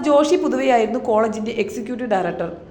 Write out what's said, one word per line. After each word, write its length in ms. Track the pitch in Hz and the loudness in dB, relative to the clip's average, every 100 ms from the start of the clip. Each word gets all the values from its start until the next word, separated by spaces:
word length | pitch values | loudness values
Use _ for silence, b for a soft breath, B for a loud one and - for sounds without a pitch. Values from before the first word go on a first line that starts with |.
ജോഷി 340 | 294 285 302 359 | 4 4 4 2
പുതുവയായിരുന്നു 560 | 294 254 262 233 214 247 | 0 0 2 2 2 -2
കോളേജിന്റെ 560 | 247 214 226 220 220 220 | 0 2 2 -2 -6 -4
എക്സിക്യൂട്ടീവ് 480 | 202 247 214 247 240 | -4 -6 -8 -8 -2
ഡയറക്ടർ. 400 | 190 170 - 170 170 - | -2 -2 -4 -6 -8 -18